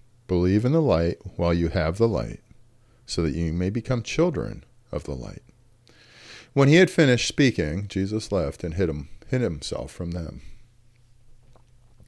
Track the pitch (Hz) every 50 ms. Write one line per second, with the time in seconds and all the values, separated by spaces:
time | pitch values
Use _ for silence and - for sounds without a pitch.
0 | - _ _ _ _ - 92 87 90 92 98 107 117 127 156 165 156 123 87 82
1 | 85 85 - - - - - - 87 85 85 85 85 80 - 90 78 80 87 101
2 | 113 113 101 64 57 55 - - _ _ - - - _ _ _ _ _ _ _
3 | _ - - - 82 78 71 82 85 80 80 87 90 98 107 120 - - 131 120
4 | - - - - 170 180 139 82 55 - 50 - - - _ _ _ _ - 73
5 | - 73 69 64 58 50 - - - _ _ _ _ _ _ _ _ _ _ _
6 | _ _ - - - - - - - - - 135 139 139 156 175 185 175 - -
7 | 156 135 123 113 - - - - 143 127 - - 80 76 78 95 104 98 - 95
8 | 98 98 107 110 - - 104 92 78 71 - - - 82 80 92 95 80 73 76
9 | 69 - - - - - 131 127 120 95 80 73 - - - - - - - -
10 | 87 85 85 87 82 - - - - - - - - - _ _ _ _ _ _
11 | _ _ _ _ - - - - _ - - - _ _ - - _ _ - -
12 | -